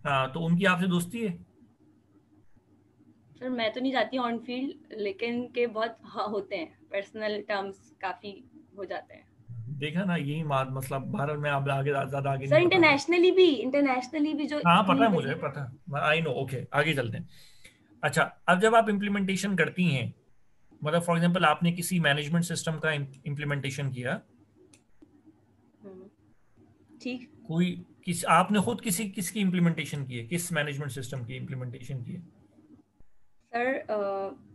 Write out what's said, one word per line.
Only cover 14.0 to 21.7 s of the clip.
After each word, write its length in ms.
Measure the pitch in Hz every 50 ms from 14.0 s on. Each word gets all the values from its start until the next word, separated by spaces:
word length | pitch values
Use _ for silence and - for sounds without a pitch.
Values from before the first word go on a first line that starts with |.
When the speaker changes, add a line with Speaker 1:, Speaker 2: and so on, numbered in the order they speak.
| 254 - - 311 294 311 302
Speaker 2:
भी 140 | 277 302 254
जो 100 | 302 294
Speaker 1:
हाँ, 260 | 294 170 170 190 214
पता 100 | 185 175
है 60 | -
Speaker 2:
इतनी 100 | 226 226
Speaker 1:
मुझे, 180 | 196 170 143 135
Speaker 2:
बड़ी 120 | 147 -
Speaker 1:
पता 240 | - 147 139 151 135
है। 80 | 123 - - _ - 135 147 160 156 151 165
I 60 | 165
know, 120 | 156 123
okay, 320 | 131 135 - 135 123 - - -
आगे 200 | 143 147 156 156
चलते 240 | 135 123 110 110 -
हैं। 120 | 175 - - - - - - - - - - _ _ _ - - -
अच्छा, 380 | 151 139 165 151 - - - - -
अब 120 | 175 185
जब 160 | 202 220 226
आप 140 | 233 220 214
implementation 680 | 208 196 202 208 202 202 196 190 190 185 - 202 196
करती 280 | 175 160 143 - - 180
हैं, 300 | 170 139 131 113 110 - - _ _ _ - - _ _ _ _ - - - -
मतलब 200 | 147 156 170 170
for 120 | 175 170
example 280 | 165 165 175 175 185 170
आपने 280 | 151 151 - 175 170